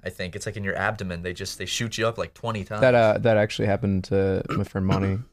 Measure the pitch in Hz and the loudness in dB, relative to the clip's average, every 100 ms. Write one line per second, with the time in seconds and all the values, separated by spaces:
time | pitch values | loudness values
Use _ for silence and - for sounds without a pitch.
0 | 92 - 90 95 107 104 98 - 104 107 | -10 -8 -8 -8 -10 -6 -4 -2 -2 -2
1 | 92 85 90 90 92 - 92 - 117 - | -6 -6 -6 -6 -8 -8 -6 -4 -4 -2
2 | 113 107 85 - 117 110 92 107 127 120 | -2 -2 -8 -8 -6 -6 -6 2 4 6
3 | 110 104 113 107 107 - 107 98 104 95 | 6 4 4 4 2 0 0 0 0 0
4 | - 98 95 95 - - 101 98 95 95 | 0 0 2 0 -2 -4 -4 -2 0 2
5 | 98 98 - | 0 -2 -6